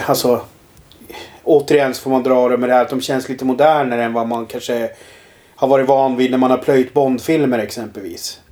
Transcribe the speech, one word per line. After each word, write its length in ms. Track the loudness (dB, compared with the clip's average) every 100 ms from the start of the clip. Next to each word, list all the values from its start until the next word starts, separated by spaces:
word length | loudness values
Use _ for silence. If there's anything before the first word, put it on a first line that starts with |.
| 0
alltså... 340 | 0 0 0 -4 _ _ -20 _ -20 -20 -20 -20 -8
Återigen 500 | 2 2 4 2 2
så 80 | -2
får 80 | -2
man 120 | 0
dra 260 | 2 2 2
det 80 | 2
med 120 | 2
det 60 |
här 80 | 2
att 80 | 2
de 100 | -2
känns 280 | -4 -4 -4
lite 160 | -6
modernare 600 | -2 2 2 2 0 -2
än 80 | -2
vad 140 | -2 -4
man 180 | -4 -6
kanske 440 | -10 -6 -4 -4 -8 -20 -20 -20 _ _ -4
har 120 | 2
varit 180 | 2 4
van 280 | 2 2 2
vid 140 | 0
när 80 | 2
man 120 | 2
har 80 | 2
plöjt 340 | 2 2 2
Bondfilmer 640 | 0 0 0 0 0 0 0
exempelvis. 840 | -4 -8 -12 -12 -14 -12 -14 -16 _